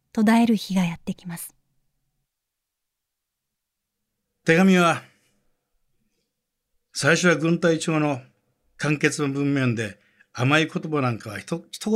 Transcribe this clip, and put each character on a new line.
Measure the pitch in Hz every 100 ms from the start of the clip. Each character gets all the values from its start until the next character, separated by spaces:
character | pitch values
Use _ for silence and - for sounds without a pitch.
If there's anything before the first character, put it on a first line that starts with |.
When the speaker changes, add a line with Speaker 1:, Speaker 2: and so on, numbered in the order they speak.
| _
Speaker 1:
途 | -
絶 | 214 226
え | 233
る | 220
日 | -
が | 190
や | 175 170
っ |
て | -
き | 185 180
ま | 170
す。 | - - _ _ _ _ _ _ _ _ _ _ _ _ _ _ _ _ _ _ _ _ _ _ _ _ _ _ _ _
Speaker 2:
手 | - 165
紙 | 190 185
は、 | 170 135 - _ _ _ _ _ _ _ _ _ _ _ _ _ _ _ _ _ _
最 | - 139
初 | 165 180
は | 156
軍 | 160 170
隊 | 170 160
長 | - 156
の | 147 131 - _ _ _ _ -
簡 | 147 147
潔 | 151 -
な | 147
文 | 135 143
面 | 139 127
で、 | 110 107 98 _ _ _
甘 | - 127 156
い | 156
言 | 175 165
葉 | 151
な | 127
ん | 110
か | 110
は | 101
ひ | -
と-、 | 170 -
一 | - -